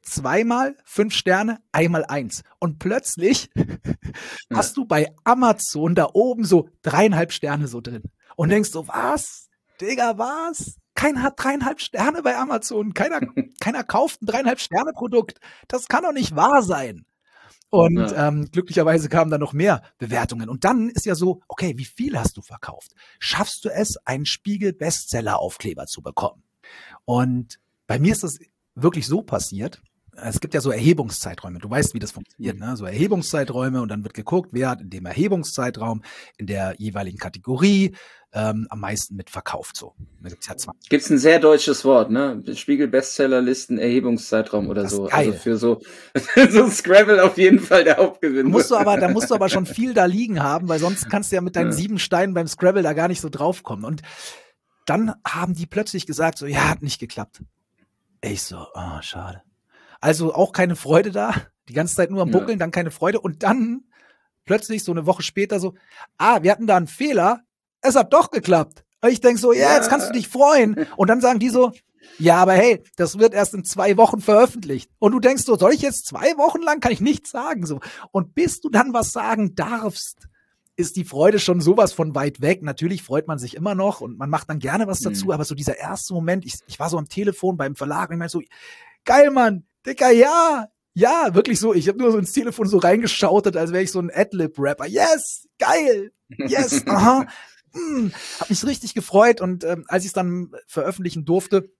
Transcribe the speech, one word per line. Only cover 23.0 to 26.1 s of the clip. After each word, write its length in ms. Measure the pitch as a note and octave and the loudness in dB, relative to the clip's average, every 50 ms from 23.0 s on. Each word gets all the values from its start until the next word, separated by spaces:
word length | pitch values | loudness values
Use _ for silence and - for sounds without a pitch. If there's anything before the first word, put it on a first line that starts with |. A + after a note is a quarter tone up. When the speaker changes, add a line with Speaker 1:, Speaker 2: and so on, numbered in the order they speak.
| _ _ _ _ | _ _ _ _
Speaker 1:
Schaffst 460 | - - - - G#3 - - - - | -8 -6 -4 -4 -4 -4 -6 -10 -10
du 40 | G#3 - | -8 -4
es, 240 | F3+ G#3+ G#3 - - _ | -4 -4 -4 -6 -10 _
einen 200 | - C3 C3+ D3 | -8 -6 -6 -4
Spiegel-Bestseller-Aufkleber 1600 | - - - _ G3+ G3+ G3 G#3 G3 F#3 _ D3 E3 D#3 - - - - A#2+ A2+ G#2+ G2 - - F#2 - - - G#2+ E2 C2 C2+ | -6 -8 -8 _ -6 -6 -2 -4 -4 -4 _ -4 -4 -4 -6 -8 -6 -6 -4 -4 -2 -4 -4 -4 -6 -10 -8 -10 -10 -10 -10 -12
zu 160 | - - - D2+ | -14 -14 -14 -14
bekommen?" 400 | C#2+ | -8